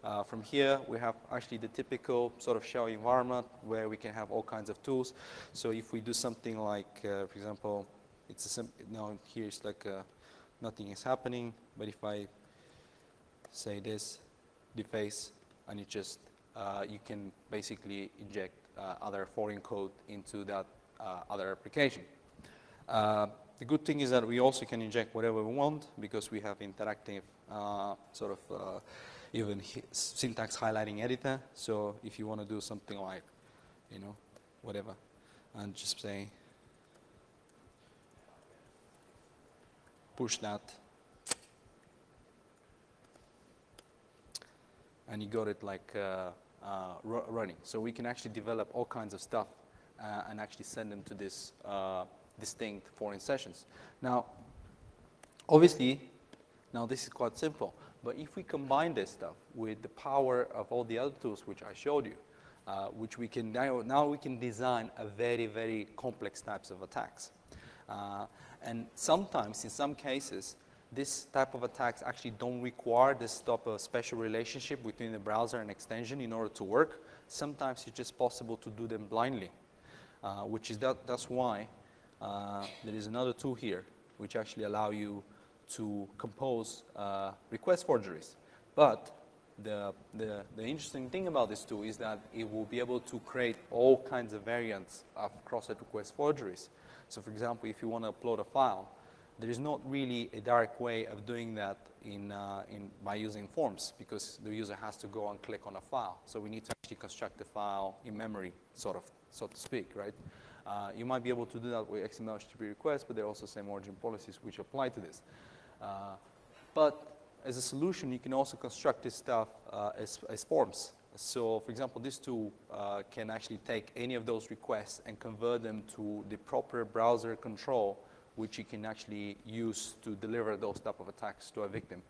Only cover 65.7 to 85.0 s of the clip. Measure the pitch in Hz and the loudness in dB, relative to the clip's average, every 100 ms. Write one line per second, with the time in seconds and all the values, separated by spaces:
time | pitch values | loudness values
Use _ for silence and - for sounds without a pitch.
65.7 | 110 101 - 127 110 104 - - 101 - | 0 -2 -4 -6 -4 -6 -6 -8 -8 -8
66.7 | 92 92 131 - - - - - - - | -12 -6 -4 -6 -8 -16 -16 -20 -18 -18
67.7 | - - 104 101 101 107 - - - - | -18 -10 -8 -6 -6 -8 -12 -20 -12 -6
68.7 | 117 117 - - 170 196 143 107 107 113 | -6 -6 -2 6 6 6 2 2 -2 -6
69.7 | - 143 143 143 135 - 95 - - - | 0 0 0 0 -2 -2 -6 -8 -14 -20
70.7 | - - 120 139 - - 139 135 131 120 | -20 -8 -2 -2 -2 0 4 4 2 -4
71.7 | - 123 117 - 120 120 107 123 123 123 | 2 0 0 -6 -4 -6 -4 -4 -2 -4
72.7 | 120 - 117 135 131 117 - - 117 120 | -2 6 10 10 8 0 -2 2 2 2
73.7 | 104 - 120 117 117 113 113 117 139 - | -2 0 -2 0 -2 0 0 -2 -4 -4
74.7 | 139 113 - 117 110 101 107 117 120 107 | -4 -4 -6 -6 -4 2 4 4 2 -4
75.7 | 98 - 113 117 139 120 113 107 - 95 | -8 -6 -6 -4 -4 -2 0 -2 -2 4
76.7 | 113 156 - - - - - 147 143 135 | 6 6 0 -18 -20 -12 -6 -6 -2 -4
77.7 | 127 - 113 123 - 123 - 113 113 - | -4 -10 -8 -8 2 2 2 -6 -6 -6
78.7 | 107 113 110 107 110 123 127 92 - - | -6 -4 -4 0 2 2 0 -6 -12 -20
79.7 | - - - - - 104 98 104 110 - | -20 -20 -20 -20 -8 -6 -4 -2 -4 -4
80.7 | 107 131 131 - 123 - 127 127 104 107 | 0 2 0 -2 -4 -2 2 2 0 -4
81.7 | - - - - - 104 101 101 101 98 | -14 -20 -20 -20 -10 -6 -4 -4 -4 -6
82.7 | - 110 107 104 117 127 120 139 120 110 | -8 -6 -4 -2 0 0 2 -2 -2 -2
83.7 | 92 92 - - - 104 117 107 - 107 | -2 -4 -20 -20 -12 -4 -2 -2 -2 0
84.7 | 104 107 104 | 2 2 2